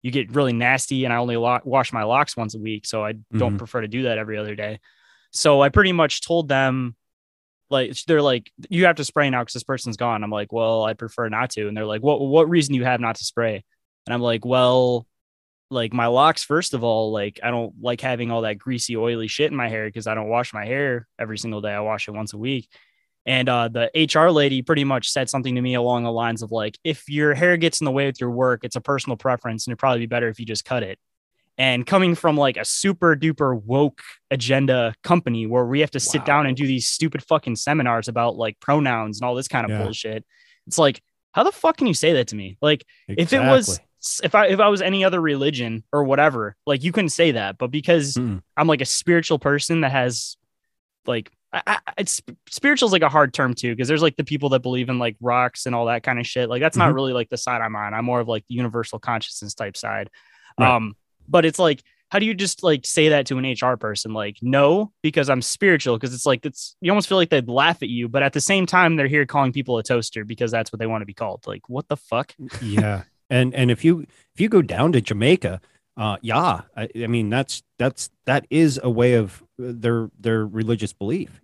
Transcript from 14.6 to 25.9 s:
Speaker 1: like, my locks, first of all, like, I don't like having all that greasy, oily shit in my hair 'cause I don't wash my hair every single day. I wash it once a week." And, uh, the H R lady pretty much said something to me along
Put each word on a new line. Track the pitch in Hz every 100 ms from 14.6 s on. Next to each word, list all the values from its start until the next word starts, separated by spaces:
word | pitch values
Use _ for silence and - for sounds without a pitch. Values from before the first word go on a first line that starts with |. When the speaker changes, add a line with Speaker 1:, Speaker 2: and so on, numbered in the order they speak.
| 127 127 123 120 117 _ _ _ _ _ -
Speaker 1:
like, | 127 113
my | 120 120
locks, | 123 151 160
first | - 151 180 131
of |
all, | 117 113 110
like, | 107 104 -
I | 120
don't | 120 113 -
like | 117 120
having | 135 120 120
all | 117
that | 113 104
greasy, | - 123 - 117
oily | 117 117 110
shit | - 151
in | 139
my | 120
hair | 113 107
'cause | 107 110
I | 110
don't | 107
wash | 117 120
my | 107 104
hair | 131 143 120 117 -
every | 113 107
single | 113 107
day. | 104
I | 104
wash | 107 107 -
it |
once | 104 107
a | 104
week." | 120 135 - _ _ _ _ _ -
And, | 131 127
uh, | 120 117
the | 117 117 160
H | 156 156
R | 165
lady | 156 139 131
pretty | 123 156
much | 139 131 -
said | 143 131
something | 139 131 123
to |
me | 127
along | 127 120